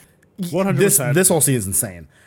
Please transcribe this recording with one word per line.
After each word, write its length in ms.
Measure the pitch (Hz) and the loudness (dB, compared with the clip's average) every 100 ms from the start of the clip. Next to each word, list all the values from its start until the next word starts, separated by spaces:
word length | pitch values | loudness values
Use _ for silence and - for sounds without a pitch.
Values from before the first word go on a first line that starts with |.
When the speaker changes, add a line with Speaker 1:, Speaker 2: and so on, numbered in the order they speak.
| _ _ _ - | _ _ _ -12
Speaker 1:
y-, 80 | 175 | -6
Speaker 2:
One 160 | 170 196 | -2 0
hundred 180 | 147 196 | 2 2
percent. 280 | - 127 | 2 2
Speaker 1:
this, 120 | 147 185 | 2 2
this 20 | |
whole 120 | 170 | 2
scene 140 | 143 127 | 2 0
is 120 | 95 | -2
insane. 400 | 92 107 87 78 _ | -4 -6 -10 -20 _